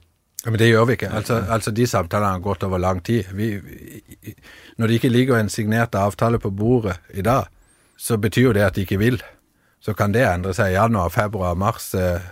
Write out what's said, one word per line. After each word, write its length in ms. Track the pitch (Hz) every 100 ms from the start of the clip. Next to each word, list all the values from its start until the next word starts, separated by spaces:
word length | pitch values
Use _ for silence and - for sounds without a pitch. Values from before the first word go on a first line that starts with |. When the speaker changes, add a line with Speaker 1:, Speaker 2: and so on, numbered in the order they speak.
| _ _ _ - 117
Speaker 1:
Jamen, 140 | 110
det 140 | 117
gør 120 | 110 120
vi 60 |
ikke. 180 | 110 98
Altså, 260 | 110 - 113
Speaker 2:
Ja. 180 | 98
Speaker 1:
altså, 180 | 113 120
de 160 | 107 120
samtaler 400 | 101 85 104 101
har 120 | 92
gått 240 | 101 95
over 140 | 95 90
lang 260 | 90 92
tid. 200 | 98 117 92
Vi, 220 | 98 110 101
vi, 800 | - - - - - - 107 - - - - -
når 100 | 110
det 60 |
ikke 160 | 117 131
ligger 300 | 120 131 117
en 100 | 101
signert 460 | - 107 110 - 98
aftale 440 | 101 - 117 113
på 100 | 104
bordet 460 | 98 113 127 104 85 -
i 80 | 98
dag, 220 | 104 127 95 _ _ _ _ -
så 200 | - 110
betyder 360 | 107 120 127
det, 60 | 101
at 160 | 101 107
de 60 |
ikke 180 | 92 95
vil. 220 | 117 123 - - _ _ _ _
Så 140 | -
kan 200 | 107 104
det 200 | 113 117
ændre 200 | 87 95
sig 180 | 90 98
i 20 |
januar, 360 | 92 117 107 85
februar, 440 | 117 104 104 90
marts, 400 | 87 104 - -
eh, 260 | 95 90 87 90